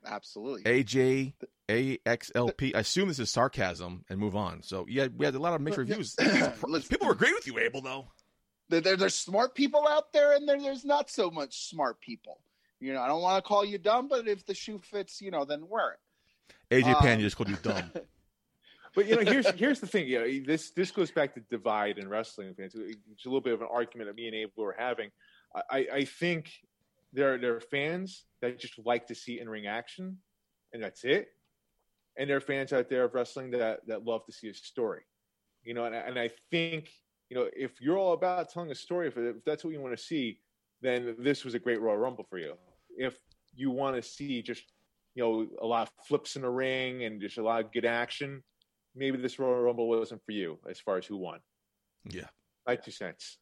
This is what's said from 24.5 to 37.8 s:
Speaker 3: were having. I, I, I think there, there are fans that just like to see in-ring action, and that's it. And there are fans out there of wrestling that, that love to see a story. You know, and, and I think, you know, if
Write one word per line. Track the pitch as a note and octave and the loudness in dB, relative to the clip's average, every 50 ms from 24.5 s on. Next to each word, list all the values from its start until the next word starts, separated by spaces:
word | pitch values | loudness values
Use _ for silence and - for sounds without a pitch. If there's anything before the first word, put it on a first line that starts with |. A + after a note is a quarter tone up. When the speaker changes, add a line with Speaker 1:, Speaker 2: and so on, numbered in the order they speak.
| _ A2 A2 | _ -4 -4
Speaker 3:
were | G2+ F#2 G#2+ | -4 -2 -2
having. | A#2 B2+ A#2+ A2 A2 G#2 _ _ _ _ _ _ _ _ - | -2 -2 -2 -4 -6 -10 _ _ _ _ _ _ _ _ -6
I, | - C3+ - | -6 -6 -2
I, | - C3+ C3 - - | 0 0 0 0 0
I | C#3 C#3 | -2 -2
think | C3 - - E3+ F3 F3 E3 D#3 - - - _ _ _ _ _ _ _ _ _ _ | -2 -4 -4 -2 -2 -2 -2 -6 -12 -18 -20 _ _ _ _ _ _ _ _ _ _
there, | - C3 C#3+ C#3 C3 B2 | -2 2 2 2 2 2
there | B2 B2 A#2 A#2 | 0 0 0 0
are | |
fans | - - - C#3 C#3 D3+ E3 F3+ F#3+ F#3+ F#3 - - _ _ _ | -4 -4 -4 -2 -2 -2 -2 -4 -6 -8 -10 -16 -20 _ _ _
that | - B2 B2 A#2+ | -4 -4 -4 -4
just | - B2 - - G#2+ | -12 -14 -14 -8 0
like | A#2 A#2+ A#2+ - - | 0 0 0 0 -6
to | A#2 | -12
see | - - - A#2+ A#2+ | -12 -10 -10 -10 -10
in-ring | A#2+ A2+ A2 G#2+ G#2 G2+ | -8 -10 -10 -8 -6 -6
action, | G#2 A2+ A#2+ - - - F#3 F#3 F#3+ F#3+ _ _ _ _ _ _ _ _ _ _ | -6 -6 -6 -10 -14 -14 -12 -12 -12 -14 _ _ _ _ _ _ _ _ _ _
and | - A#2+ | -12 -8
that's | A2 G2 - - - | -8 -8 -10 -8 0
it. | B2 D3 G3 G#3 - _ _ _ _ _ _ _ _ _ _ _ _ _ _ _ _ _ - | 2 2 2 0 -4 _ _ _ _ _ _ _ _ _ _ _ _ _ _ _ _ _ -8
And | C3+ C#3 | -2 -2
there | C#3+ C3+ | -2 -2
are | |
fans | C3+ - C#3+ C3+ C3+ C3 | -2 -2 -4 -4 -2 0
out | C#3+ C3 B2 - | 0 0 0 0
there | C3+ B2+ B2+ | 2 2 2
of | B2 B2 | 2 2
wrestling | B2+ A#2+ A#2 - C#3 C3 B2+ | 0 -4 -2 -6 -12 -8 -4
that, | A#2+ B2 A#2 A2 A2 - - A2+ | -2 0 0 0 -2 -4 -6 -6
that | A2 G#2 A2 | -8 -6 -4
love | A#2 A2+ A2 - - | -4 -4 -4 -4 -10
to | |
see | - - - A2 | -20 -14 -14 -14
a | G2 | -14
story. | - - - _ - A#2+ A2 F#2 D#2+ _ _ _ _ _ _ _ _ _ _ _ _ _ | -14 -18 -12 _ -4 -2 -2 -4 -6 _ _ _ _ _ _ _ _ _ _ _ _ _
You | A#2 A#2 | -10 -6
know, | A#2+ A#2 | -4 -4
and, | A#2 A2 | -4 -4
and | A#2 - - B2+ B2 | -6 -6 -6 -4 -2
I | A#2+ A#2+ - - _ _ | -2 -2 -4 -8 _ _
think, | - E3+ E3 E3 E3 D#3 D3+ - - _ _ _ _ _ _ _ | -2 -2 0 0 -4 -6 -8 -12 -20 _ _ _ _ _ _ _
you | B2 | -2
know, | B2+ B2 - - | -2 -2 -2 -2
if | - C3+ B2 - - | -6 -6 -6 -8 -4